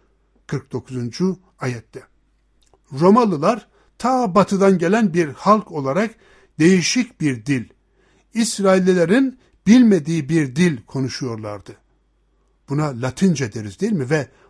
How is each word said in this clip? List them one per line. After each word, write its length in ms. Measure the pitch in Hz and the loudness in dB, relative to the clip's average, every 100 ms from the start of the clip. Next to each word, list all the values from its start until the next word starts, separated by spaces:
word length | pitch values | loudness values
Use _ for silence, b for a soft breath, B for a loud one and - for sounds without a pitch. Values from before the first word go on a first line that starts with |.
| _ _ _ _ - | _ _ _ _ -10
kırk 260 | 143 - | -10 -8
dokuzuncu 680 | 127 - 127 120 - 180 185 _ - | -12 -10 -8 -8 -4 -4 -4 _ -10
ayette. 440 | 135 120 - - - _ _ _ _ _ _ _ - | -8 -8 -12 -20 -20 _ _ _ _ _ _ _ -14
Romalılar 760 | 135 175 220 240 156 165 233 - _ _ - | 0 4 4 2 0 -2 -2 -6 _ _ -8
ta 360 | 240 262 240 | -2 -2 0
batıdan 440 | 175 180 196 196 190 | 2 2 2 2 2
gelen 360 | 170 214 214 | 2 0 0
bir 140 | 165 160 | 0 -2
halk 440 | 127 - 214 - | -2 0 0 0
olarak 420 | 160 135 151 226 - b b b b | -6 -4 -2 -4 -6 b b b b
değişik 640 | 160 190 165 254 240 - | 4 4 2 -2 -4 -4
bir 260 | 151 123 104 | -4 -4 -4
dil, 180 | 135 107 _ _ _ _ _ _ | -4 -6 _ _ _ _ _ _
İsraillilerin 1040 | 226 226 - 196 190 185 180 165 226 269 - b b - | -4 -4 -2 2 2 2 2 2 2 0 -4 b b 4
bilmediği 600 | 240 233 190 147 165 135 | 6 6 4 0 -4 -2
bir 280 | 160 143 123 | -2 -2 0
dil 260 | 180 135 - | 0 0 -8
konuşuyorlardı. 880 | 139 131 - 131 113 107 104 - 110 _ _ _ _ _ _ _ _ - | -6 -6 -6 -8 -8 -10 -14 -16 -20 _ _ _ _ _ _ _ _ -8
Buna 340 | 143 151 123 | -4 -4 -4
Latince 500 | 127 - 190 143 123 | -6 0 0 2 -2
deriz 280 | 110 104 98 | -8 -10 -6
değil 120 | 208 | -4
mi? 180 | 202 123 | -2 -2
Ve 180 | 160 - b | -2 -4 b